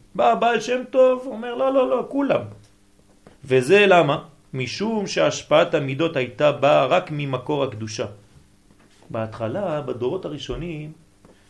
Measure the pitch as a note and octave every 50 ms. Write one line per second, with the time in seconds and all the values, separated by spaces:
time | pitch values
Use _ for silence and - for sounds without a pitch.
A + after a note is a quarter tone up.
0 | - _ - F#3 - A#3+ A#3 F#3+ A3+ A#3 A#3+ A3 A3 B3 B3 B3+ B3 - - C4
1 | B3+ B3+ B3+ B3+ B3+ C#4 A3 A3 A#3+ A#3+ A#3+ B3 C4 C4+ C4+ C4+ B3+ C4 C4 A#3+
2 | A3 - - C#4 C#4+ C4+ E3 - A#2 G#2+ - - - _ _ _ _ _ _ _
3 | _ _ _ _ _ - - _ - - C3 C3 B2 C3 F#3+ G3+ G#3 G3 F#3 F3
4 | D#3+ C#3+ D3 D#3+ - - - _ _ _ - C3+ B2+ B2+ - - G3 A3+ A3+ G#3+
5 | G3 E3+ - F#3 D#3+ D3 C#3+ - - - D3 D#3 F3 F3 - D#3 C#3 C3+ C3 C3
6 | E3 E3 E3 C3+ B2+ A#2 - - D3+ D3 C#3 B2 C3+ C#3+ D3+ D3 C#3 B2+ D3 F#3
7 | F3+ - D#3 D3 D3 C#3 C3 B2+ - - D3+ C#3+ C3+ A2 G#2 G#2+ A2 A2 - -
8 | A#2 G#2 - - _ _ _ - _ _ _ _ _ _ _ _ _ _ _ _
9 | _ - - A2+ A2+ A2 A2 - A2+ G#2+ C3 F#3+ G3+ F3+ D3+ D3+ C#3 B2+ B2+ A2+
10 | B2 B2+ E3 F#3+ - E3 D3+ C#3 - - B2 B2 D#3+ F3 D#3+ D3+ D3+ D3+ D#3 -
11 | _ _ _ _ _ - - _ _ _